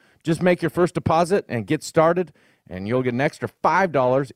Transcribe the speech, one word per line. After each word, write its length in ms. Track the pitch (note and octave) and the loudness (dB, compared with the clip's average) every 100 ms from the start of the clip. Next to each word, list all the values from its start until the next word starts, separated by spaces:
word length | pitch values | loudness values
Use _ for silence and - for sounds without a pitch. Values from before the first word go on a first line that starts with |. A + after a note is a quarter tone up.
| _ _ | _ _
Just 180 | D#3 D#3 | -4 0
make 220 | F3+ F3 | 2 2
your 80 | E3 | 0
first 240 | - F3 | 0 0
deposit 500 | - - D#3+ E3+ G3 - | 0 0 2 2 0 -2
and 200 | A#2+ G2 | -6 -2
get 160 | D3+ | -4
started, 500 | - - D#3+ F3 E3 - _ _ - | -2 2 4 2 -4 -10 _ _ -16
and 180 | F2+ G2+ | -10 -4
you'll 140 | B2+ | -2
get 100 | B2 | -2
an 80 | A#2+ | 0
extra 280 | D3+ - A2+ | -2 -2 -10
five 440 | - E3+ E3+ F#3+ | -2 0 2 2
dollars 400 | C#3+ B2 C3 C3 | 2 2 0 -2